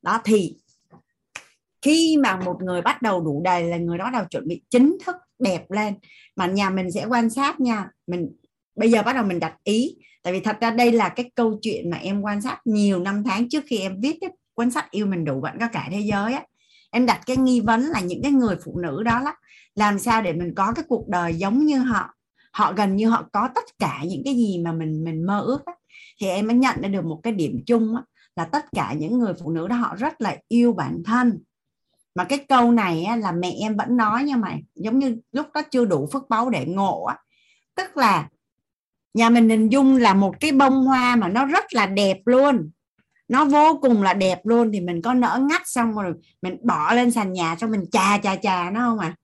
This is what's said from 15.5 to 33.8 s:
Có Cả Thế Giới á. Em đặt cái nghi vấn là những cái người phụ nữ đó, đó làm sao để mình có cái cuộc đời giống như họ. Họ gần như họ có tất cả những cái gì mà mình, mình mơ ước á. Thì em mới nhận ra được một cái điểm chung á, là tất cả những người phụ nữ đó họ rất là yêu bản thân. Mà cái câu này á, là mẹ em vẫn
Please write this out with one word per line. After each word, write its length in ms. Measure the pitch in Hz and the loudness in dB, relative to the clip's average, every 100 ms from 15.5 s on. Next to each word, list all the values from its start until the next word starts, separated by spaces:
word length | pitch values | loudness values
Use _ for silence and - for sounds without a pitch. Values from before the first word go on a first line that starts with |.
| 120 | -6
Có 60 | 233 | -6
Cả 160 | 165 - | -6 -8
Thế 100 | 190 | -6
Giới 320 | 208 202 208 | -4 -2 -2
á. 120 | 277 - _ _ _ _ | -6 -10 _ _ _ _
Em 160 | 233 247 | 0 2
đặt 140 | 208 - | 0 -2
cái 100 | 254 | 0
nghi 240 | 262 247 | 2 2
vấn 220 | 214 226 | 2 0
là 180 | 285 277 | 0 -2
những 220 | 180 180 | -4 -4
cái 100 | 277 | 2
người 240 | 277 233 175 | 2 2 -2
phụ 140 | - 175 | -6 -8
nữ 240 | 170 139 | -6 -4
đó, 180 | 226 233 | -2 0
đó 100 | 277 311 _ - _ | -2 -10 _ -20 _
làm 240 | - 208 202 | -2 0 0
sao 240 | 240 220 | 0 0
để 100 | 202 | 0
mình 220 | 165 175 202 | -4 -4 -2
có 160 | 196 233 | -2 -2
cái 80 | 311 | -2
cuộc 200 | 240 - | -4 -2
đời 260 | 180 170 | -4 -2
giống 320 | 165 196 240 302 | -2 0 2 2
như 120 | 277 | 2
họ. 360 | 254 208 - _ _ _ _ | 0 -2 -4 _ _ _ _
Họ 200 | - 196 | -2 0
gần 240 | 185 202 190 | 2 0 2
như 120 | 220 | 2
họ 200 | 226 - | 2 -2
có 160 | 202 240 | -4 -2
tất 100 | 247 480 _ | -4 -6 _
cả 240 | 175 - 170 | -6 -4 -6
những 160 | 185 | -6
cái 100 | 277 | -2
gì 240 | 247 220 180 | 0 0 0
mà 80 | 170 | -4
mình, 320 | 165 160 156 | -4 -4 -4
mình 220 | 165 160 170 | -4 -4 -2
mơ 140 | 202 | -2
ước 260 | 220 277 - | -2 -4 -6
á. 60 | 349 _ - - _ | -20 _ -20 -20 _
Thì 60 | 196 | -4
em 200 | 185 214 | -2 2
mới 100 | 240 | 2
nhận 240 | 262 - | 2 0
ra 60 | 196 | -4
được 160 | 196 | -4
một 160 | 165 156 | -4 -6
cái 100 | 233 | -6
điểm 300 | 208 147 120 - | -2 -2 -4 0
chung 300 | 233 220 233 | 0 0 -4
á, 60 | - _ _ - | -8 _ _ -8
là 80 | |
tất 200 | 165 285 302 | -4 -4 -4
cả 220 | 196 117 147 | -6 -4 -4
những 200 | 156 247 | -2 0
người 160 | 226 170 | 0 -4
phụ 100 | 170 | -6
nữ 180 | 165 175 | -4 -2
đó 80 | 240 | -2
họ 200 | 226 185 | -4 -4
rất 240 | 277 311 | -6 -4
là 160 | 202 - _ | -6 -6 _
yêu 240 | 233 240 | 2 4
bản 300 | 185 131 - | 2 -4 -6
thân. 340 | 175 240 247 175 _ _ _ _ _ _ _ | -2 2 2 0 _ _ _ _ _ _ _
Mà 100 | - | -8
cái 140 | 180 285 277 | -4 -4 2
câu 240 | 262 240 | 4 6
này 320 | 233 190 160 | 4 2 -2
á, 120 | 180 233 | -2 -2
là 160 | 202 | -2
mẹ 240 | 170 180 - | -4 -4 -4
em 160 | 214 | -4
vẫn 200 | 208 | -4